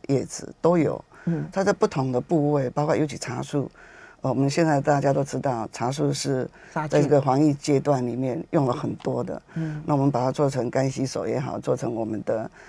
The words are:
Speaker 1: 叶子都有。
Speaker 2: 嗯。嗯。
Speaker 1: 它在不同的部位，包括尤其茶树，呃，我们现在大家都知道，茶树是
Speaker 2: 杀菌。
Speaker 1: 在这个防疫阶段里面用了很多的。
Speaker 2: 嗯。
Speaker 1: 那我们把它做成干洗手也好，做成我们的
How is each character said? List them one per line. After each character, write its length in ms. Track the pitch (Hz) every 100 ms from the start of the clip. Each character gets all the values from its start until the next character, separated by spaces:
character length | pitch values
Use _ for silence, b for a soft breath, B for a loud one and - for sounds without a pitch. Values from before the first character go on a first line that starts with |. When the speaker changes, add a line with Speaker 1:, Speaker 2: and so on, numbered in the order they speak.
| -
Speaker 1:
叶 160 | 135
子 300 | 165 - - -
都 160 | 160 175
有。 180 | 127 58 - B B
Speaker 2:
嗯。 160 | 160
嗯。 80 | 151
Speaker 1:
它 140 | - 196
在 80 |
不 120 | 285 220
同 280 | 151 131
的 80 | 123
部 320 | - 165 147
位， 160 | 147 123
包 160 | 147 151
括 100 | 123
尤 100 | 151
其 120 | -
茶 240 | - 123
树， 280 | 143 147 120 - B B B B
呃， 80 | 131
我 40 |
们 160 | 123 139
现 160 | 156 160
在 140 | 143
大 220 | 143 143
家 100 | 143
都 100 | 135
知 160 | 139 131
道， 300 | 139 117 107
茶 180 | - 120
树 220 | 139 143
是 360 | 139 139 131 - B B
Speaker 2:
杀 140 | 160 151
菌。 20 |
Speaker 1:
在 120 | 147
这 80 | 143
个 120 | 147
防 160 | 139 135
疫 160 | 151
阶 240 | 143 - 135
段 300 | - 135 123
里 80 | 117
面 260 | 131 143 -
用 140 | 170 135
了 80 |
很 220 | 127 117 110
多 260 | - 127
的。 200 | 120 - - 160
Speaker 2:
嗯。 280 | 160 151 156
Speaker 1:
那 80 |
我 60 | 143
们 100 | 139
把 140 | 123
它 80 | 127
做 180 | 127 143
成 200 | 131 120
干 200 | 131 135
洗 160 | 131 131
手 220 | - 95
也 100 | 123
好， 220 | 123 117
做 160 | - -
成 180 | 120
我 120 | 117 110
们 180 | 107
的 260 | - 110 117 B